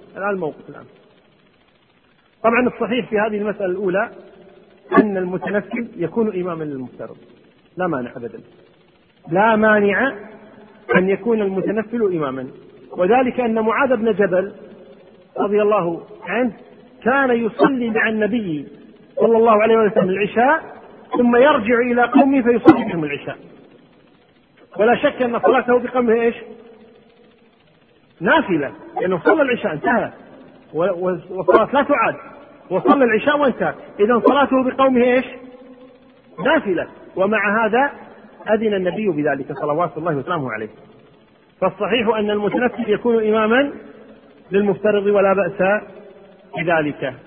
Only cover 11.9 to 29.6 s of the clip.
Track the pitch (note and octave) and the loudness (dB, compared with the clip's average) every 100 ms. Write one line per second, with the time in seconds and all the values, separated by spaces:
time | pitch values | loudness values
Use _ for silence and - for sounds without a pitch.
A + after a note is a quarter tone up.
11.9 | A#3 G#3 F3 C#3+ C3 B2+ - - - - | -2 -2 -2 -4 -6 -10 -14 -20 -20 -12
12.9 | - F3+ A#3+ C4 - A#3+ A3+ A3 A3 C4+ | -2 2 2 2 -2 -2 -2 0 0 0
13.9 | B3 A#3 F#3+ G3+ F3+ G3 - - - - | 0 0 0 0 0 -2 -8 -20 -20 -20
14.9 | - - - _ - G3+ G#3 G#3 G#3 F3 | -20 -20 -20 _ -6 -2 0 2 2 0
15.9 | E3+ - - - G3+ B3+ F3+ - - - | -6 -12 -16 -8 -4 -4 -6 -16 -20 -20
16.9 | - A3 C4+ C4+ A#3 A3+ - D4+ C4+ A#3 | -6 -2 0 2 0 -2 0 0 0 -2
17.9 | A3 A3 A3 G#3+ A#3 G3+ D3+ C3+ - - | -2 -2 0 -2 -2 -4 -6 -8 -18 -20
18.9 | - - - A3+ A3+ A#3 G#3+ A3+ A3+ G#3+ | -20 -12 0 2 4 6 6 4 4 4
19.9 | G#3 F#3 F#3+ G#3 G#3+ B3+ D#4+ - - - | 2 0 0 -2 2 2 2 -2 -18 -20
20.9 | - - - A#3+ A#3+ C#4 D4 G#3 A#3+ B3 | -20 -6 0 4 6 6 4 2 0 2
21.9 | A#3+ A#3+ C4+ C#4 C#4 A#3 A#3+ - B3+ G#3+ | 2 4 4 4 4 2 4 6 4 2
22.9 | F3 D3+ C#3+ - C3 - - - - _ | -4 -4 -6 -10 -14 -18 -20 -20 -20 _
23.9 | _ _ _ _ _ _ _ - - G#3+ | _ _ _ _ _ _ _ -12 -2 2
24.9 | A#3+ D4 - B3 A#3 F#3+ B3 A#3+ B3 A#3+ | 2 0 0 -2 0 2 2 2 0 0
25.9 | B3+ A#3+ A3+ A#3 A#3 - - - - - | -2 0 2 0 -4 -10 -20 -20 -20 -20
26.9 | - _ _ _ _ _ _ _ _ _ | -20 _ _ _ _ _ _ _ _ _
27.9 | _ _ - F3 D#4 C4 E3 C3+ - - | _ _ -6 0 0 2 -2 -4 -10 -14
28.9 | - F3+ F#3 - D#4+ C#4 A#3+ | -6 -4 0 2 2 2 -2